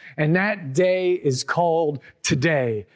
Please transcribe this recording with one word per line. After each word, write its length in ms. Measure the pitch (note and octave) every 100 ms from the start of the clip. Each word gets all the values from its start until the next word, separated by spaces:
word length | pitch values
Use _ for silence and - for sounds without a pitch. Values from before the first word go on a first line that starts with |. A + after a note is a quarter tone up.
| - -
and 180 | D3+ F3+
that 380 | G3+ G#3 C#3+
day 400 | C3+ F#3 F#3 F#3
is 300 | F3+ D3 B2+
called 560 | - - F3 E3 D#3 C#3+ - -
today. 640 | - - D#3+ D3+ B2 G#2+ G2+